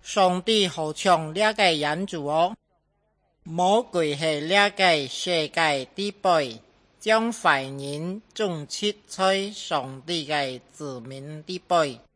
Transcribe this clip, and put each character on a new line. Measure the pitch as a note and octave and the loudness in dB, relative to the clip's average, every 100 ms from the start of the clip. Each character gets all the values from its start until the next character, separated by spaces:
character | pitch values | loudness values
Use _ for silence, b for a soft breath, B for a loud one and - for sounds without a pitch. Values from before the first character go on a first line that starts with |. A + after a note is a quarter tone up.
上 | - G#3+ F#3 F3+ | -2 2 4 2
帝 | F#3 A3 F#3 | 0 2 0
好 | E3 D#3 | -2 -6
像 | D#3 F#3+ E3+ D#3 | 0 2 2 2
这 | E3 G#3+ A3 | 0 0 4
个 | F#3+ | 2
人 | D#3 D3 D#3 G3 | 2 -2 -2 -4
主 | E3+ C#3+ | -6 -2
哦， | D#3 F3 A3+ _ _ _ _ _ _ _ _ | 2 0 -2 _ _ _ _ _ _ _ _
魔 | - E3 F#3 G#3+ | -8 0 4 4
鬼 | - F3+ D#3 C#3+ | 2 -2 0 0
是 | D#3+ D3+ D3+ | 0 0 2
这 | G3+ G3+ | 4 4
个 | G3+ F#3 D#3 C3 | 4 4 4 0
世 | - F3+ E3+ D3+ | -6 -2 0 0
界 | - D#3+ C#3 B2+ - | 0 2 0 -4 -6
底 | G3+ | -8
背， | G3+ F#3+ E3 C3 A2+ _ _ _ _ | -2 2 2 0 -8 _ _ _ _
将 | G#3+ A3 A#3 | 2 2 2
坏 | - E3+ C#3 | 0 2 2
人 | C3+ C#3 C#3 D3 E3+ G3+ _ | 0 -8 -8 -6 -6 -8 _
种 | - G#3 D#3+ C#3+ | -4 -4 -4 -8
植 | - G#3 G#3 _ | -4 -4 -4 _
在 | - F#3+ G3 G3 | 0 2 2 -2
上 | G#3 - D#3 C3 C3+ | -10 -4 -4 -4 -12
帝 | D3 E3+ C#3+ | -6 -6 -2
的 | D3 C3+ B2+ _ | -2 -2 -6 _
子 | - D3 B2+ | -12 -10 -10
民 | A#2 C3+ C#3 D#3 | -12 -14 -14 -14
底 | D3+ F#3 | -10 -12
背。 | _ F3 D3 A#2+ _ | _ 2 2 -4 _